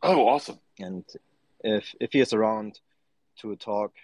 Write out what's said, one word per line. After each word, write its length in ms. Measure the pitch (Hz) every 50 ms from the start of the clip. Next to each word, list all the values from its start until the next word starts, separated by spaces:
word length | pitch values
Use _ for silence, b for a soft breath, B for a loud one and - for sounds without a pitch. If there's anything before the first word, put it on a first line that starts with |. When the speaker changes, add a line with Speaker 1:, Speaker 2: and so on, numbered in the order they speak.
| -
Speaker 1:
Oh, 260 | - 190 156 120 110
awesome. 300 | 131 147 - - - - _ _ _ _
Speaker 2:
And 260 | 98 92 95 90 85 - - - - _ _ _ _ _ _ _
if, 340 | - 110 107 104 - - - -
if 140 | - - -
he 80 | 139
is 140 | 127 - -
around 460 | 107 110 107 110 110 107 107 - - _ _ _ _ _ _ _ _ _ _ _ -
to 160 | - 110 101
talk, 380 | - - - 104 101 104 101 - -